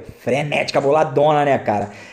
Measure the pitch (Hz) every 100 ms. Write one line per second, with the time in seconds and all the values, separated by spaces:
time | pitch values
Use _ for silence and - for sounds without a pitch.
0 | - - - 135 147 143 139 147 139 156
1 | 151 139 151 147 143 127 - 104 101 -
2 | -